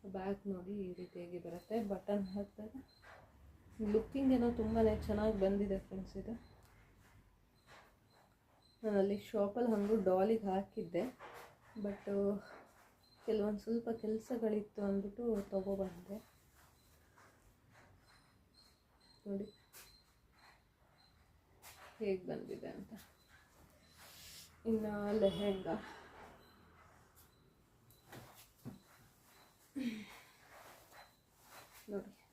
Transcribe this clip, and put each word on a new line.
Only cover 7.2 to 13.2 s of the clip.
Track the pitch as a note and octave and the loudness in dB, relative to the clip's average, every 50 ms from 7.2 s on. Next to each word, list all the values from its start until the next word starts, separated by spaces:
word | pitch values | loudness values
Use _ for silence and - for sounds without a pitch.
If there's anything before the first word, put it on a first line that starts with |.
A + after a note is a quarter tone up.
| - - _ _ _ _ _ _ _ - - - - - - _ _ _ _ - - _ - _ _ _ _ _ _ - _ _ - | -20 -20 _ _ _ _ _ _ _ -20 -20 -20 -20 -20 -20 _ _ _ _ -20 -20 _ -20 _ _ _ _ _ _ -20 _ _ 0
ನಾನಲ್ಲಿ | A3 G#3 G3 F#3+ G3+ G3+ G3+ - - | 2 6 6 6 6 4 0 -4 -4
ಶಾಪಲ್ಲಿ | - G#3+ G3+ G3+ - A#3+ B3 A#3 A3 | 0 2 2 2 2 2 2 4 4
ಹಂಗೂ | G3+ G3+ G3+ A3 | 4 4 4 4
ಡಾಲಿಗೆ | A3 F#3+ F#3 F#3 F#3 F#3+ G#3+ A3+ A3 G#3+ | 6 6 6 6 6 6 6 4 2 2
ಹಾಕಿದ್ದೆ, | G3+ F#3 F#3+ G3 - - A3+ G3 E3 E3+ E3+ G3+ C4 - - - - - - - - - _ - - - A3+ | 2 0 0 0 -2 -6 -8 -8 -2 0 0 0 0 -4 -10 -16 -16 -16 -16 -18 -18 -20 _ -20 -16 -10 -6
but | G3+ G3+ G3 - - G3+ G3+ G3+ G3+ G3 G#3 G3 - - - - - - - - - - _ _ _ _ - - | -4 -4 -6 -6 -4 -2 0 2 4 2 2 0 -4 -10 -18 -18 -20 -20 -20 -20 -20 -20 _ _ _ _ -20 -10